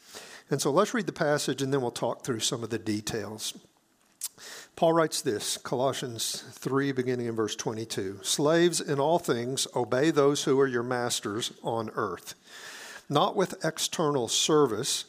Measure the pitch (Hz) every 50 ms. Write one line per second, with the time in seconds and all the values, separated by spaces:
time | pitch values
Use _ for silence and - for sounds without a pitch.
0 | _ - - - - - - - - _ 156 139 - 156 135 165 208 208 - 247
1 | 190 151 - - 170 147 147 143 - - 135 123 139 131 135 139 127 120 - -
2 | - 117 - - - - 127 110 - - 147 120 117 110 117 110 101 110 104 107
3 | 107 - - 113 101 101 110 107 - - - 214 - _ _ _ _ _ _ _
4 | _ _ _ _ - - - - - - - - - - _ - 175 165 165 165
5 | 160 151 - - - 139 107 104 - - - - - - - 123 131 139 123 -
6 | - 131 117 113 - - - - - - - - - 139 127 135 139 139 131 127
7 | 123 123 127 123 120 120 113 113 110 104 - - - 131 113 110 113 113 - -
8 | 104 95 98 104 - - - - 147 147 160 170 170 175 165 156 - - 151 139
9 | 139 151 165 170 - - 143 117 117 123 135 131 - - - 135 123 110 123 127
10 | 143 165 156 147 143 143 147 139 - 160 135 135 139 135 123 120 120 123 127 123
11 | 120 120 113 - - 107 101 110 123 - - - - 151 120 113 110 110 - -
12 | 117 101 87 - - - - - _ - - - - - - - - - - -
13 | - - 143 147 175 208 - - 185 - - - - 214 - - - - - -
14 | 165 147 143 135 117 107 - - - - 160 151 147 127 110 98 131 - - -
15 | -